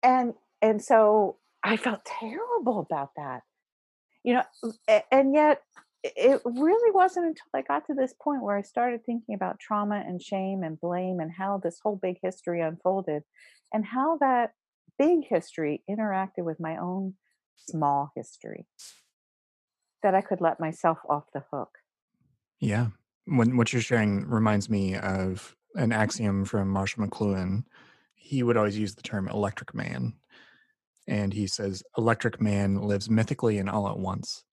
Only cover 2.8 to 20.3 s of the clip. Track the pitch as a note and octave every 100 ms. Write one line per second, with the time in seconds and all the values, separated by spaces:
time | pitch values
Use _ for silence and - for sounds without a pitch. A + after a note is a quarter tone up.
2.8 | D#3+ D#3 C#3 - C#3+ B2 _ _ _ _
3.8 | _ _ _ _ A#3+ B3 - _ A#3 -
4.8 | - G#3+ - C4 C4+ D4 D4+ C#4+ _ -
5.8 | _ _ C#3 - A3+ C#4 B3 A#3+ D#4 A4
6.8 | A#4 F#4+ F#4 F#4 E4+ D#4 - C#4 C4 C#4+
7.8 | - C#4 B3+ - - C#4 G#3+ G3+ G3 -
8.8 | A#3+ A#3+ A#3 A#3 A3+ G3+ F#3 G3+ - G#3
9.8 | G#3 G#3 - F3+ - G3 F#3+ F#3+ E3 D#3+
10.8 | E3+ F3+ F#3 F#3 D#3+ E3+ F#3+ G3+ E3+ -
11.8 | G#3+ G3+ F#3 F3+ F#3 F#3+ - E3+ D#3+ E3+
12.8 | F#3 F#3+ F#3 D3+ - _ - _ _ A3
13.8 | G3 B3+ C#4+ E4 C#4 B3 A#3 _ _ _
14.8 | _ - D4+ F4 C#4 F3+ - - D3+ D3
15.8 | - G#3 G#3+ F#3+ F#3+ - E3+ D#3 D#3+ D#3+
16.8 | F3 F#3 F#3+ F#3+ _ _ _ _ - D#3+
17.8 | D3 C#3+ C#3+ - - - - - - _
18.8 | - - _ _ _ _ _ _ _ _
19.8 | _ _ G3+ F#3+ -